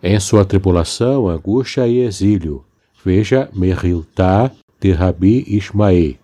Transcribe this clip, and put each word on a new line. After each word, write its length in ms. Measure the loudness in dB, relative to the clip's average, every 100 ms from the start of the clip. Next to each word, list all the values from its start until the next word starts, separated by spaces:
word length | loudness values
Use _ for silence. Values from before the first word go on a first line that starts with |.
em 200 | 0 0
sua 240 | 2 2
tribulação, 840 | 2 0 2 0 -2 -2 -2 0 -2
angústia 600 | -4 -4 -4 -4 -2 -2
e 100 | 0
exílio. 640 | -2 -2 0 0 -2 -10 _ _ _ _
Veja 460 | -2 0 2 0 -2
Meriltá, 1000 | -4 -2 -2 -2 -4 -6 -2 2 4 2 -4 _ _
de 120 | -2
Rabi 520 | 0 0 0 2 2 0
Ismael 680 | -4 -4 -2 2 2 0 -4